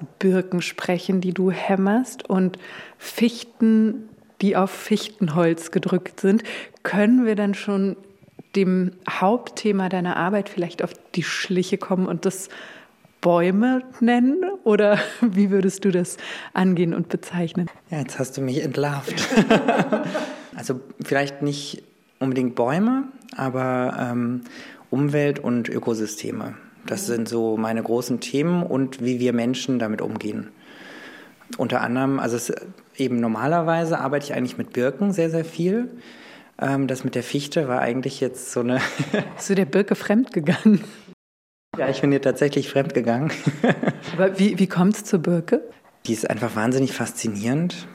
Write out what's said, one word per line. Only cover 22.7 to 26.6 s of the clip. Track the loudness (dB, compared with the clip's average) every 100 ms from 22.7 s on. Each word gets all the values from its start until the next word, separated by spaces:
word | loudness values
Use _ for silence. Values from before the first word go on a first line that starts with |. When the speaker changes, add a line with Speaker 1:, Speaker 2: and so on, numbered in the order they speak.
| 2 2 0 -4 -12 -16 -6
Speaker 2:
aber, | -4 -2 -2 0 -2 -2
ähm, | -4 -2 -2 -4 -8 -18 -18 -20 -6
Umwelt | -2 0 2 0 0
und | -2 -2 -2
Ökosysteme. | -4 -2 -2 -4 -6 -8 -8 -8 -12